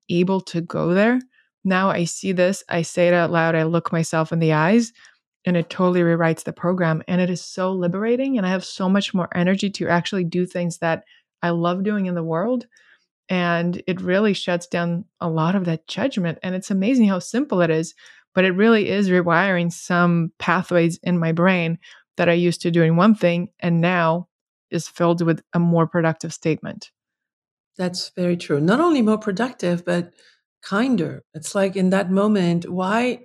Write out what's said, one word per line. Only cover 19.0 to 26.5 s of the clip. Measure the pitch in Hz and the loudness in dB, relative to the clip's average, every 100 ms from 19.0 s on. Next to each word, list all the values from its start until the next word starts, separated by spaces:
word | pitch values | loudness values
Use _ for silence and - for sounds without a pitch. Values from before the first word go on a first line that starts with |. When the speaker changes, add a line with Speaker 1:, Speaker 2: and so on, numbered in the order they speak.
| 196 | 2
Speaker 1:
rewiring | 180 175 165 196 180 170 | 2 4 2 2 2 -2
some | - - 175 175 170 165 - | -4 -2 2 4 2 0 -4
pathways | - 175 - 175 170 170 | 0 0 2 2 2 0
in | 185 175 | -2 0
my | 165 | 0
brain | 165 180 185 165 165 - - _ - | 2 2 2 0 -4 -10 -20 _ -2
that | 175 | 2
I | |
used | 170 175 165 | 2 2 0
to | 175 | 0
do | 170 | 2
in | 160 165 | 4 4
one | 208 | 4
thing | 214 175 170 175 - | 4 2 0 -4 -6
and | 175 170 | -2 2
now | 175 180 160 170 175 _ _ _ - | 2 2 0 0 -4 _ _ _ -8
is | 175 - | -8 -8
filled | - 170 175 | -2 0 2
with | 165 156 - | 0 -2 -2
a | 175 | -2
more | 170 170 170 | 2 2 2
productive | 180 160 160 170 | 0 0 -2 -8
statement. | - 165 | -6 -4